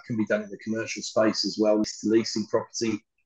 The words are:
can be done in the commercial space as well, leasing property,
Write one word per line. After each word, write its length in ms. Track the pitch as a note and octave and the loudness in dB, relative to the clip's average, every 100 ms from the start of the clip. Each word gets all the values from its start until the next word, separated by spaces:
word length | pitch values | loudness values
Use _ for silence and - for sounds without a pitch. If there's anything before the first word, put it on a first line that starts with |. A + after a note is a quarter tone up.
| - | 0
can 100 | A2+ | -2
be 80 | G#2 | 0
done 180 | G#2+ | 0
in 60 | G#2 | -2
the 80 | G2 | -10
commercial 440 | - A2 G#2+ - | -6 -4 -4 -6
space 420 | - - A2 G2 | -4 2 2 2
as 140 | G2+ F2+ | -2 2
well, 220 | G#2+ G#2+ G#2+ - | 4 4 2 -2
leasing 420 | G#2+ A2+ A2 A2+ G#2 | 2 2 2 -2 -2
property, 520 | A2+ A2 - A2+ G#2+ - _ | -2 -2 -4 -2 -2 -8 _